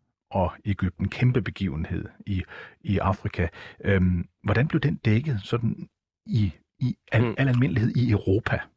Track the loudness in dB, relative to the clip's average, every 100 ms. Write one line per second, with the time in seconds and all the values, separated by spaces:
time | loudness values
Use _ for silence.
0 | _ _ _ -2 -2 -2 -4 -2 -2 -2
1 | -6 0 2 2 -2 -4 -4 -4 -4 -6
2 | -8 -14 -6 -6 -6 -12 -20 _ -4 0
3 | 0 -2 -4 -4 -4 -4 -20 -8 0 4
4 | 4 2 -2 _ 0 2 2 0 0 0
5 | 2 2 2 -4 -2 -2 -2 -4 -10 _
6 | _ _ -2 0 0 -2 _ -6 -4 -4
7 | -2 0 0 2 2 2 2 2 0 2
8 | 2 2 2 0 2 -4 -4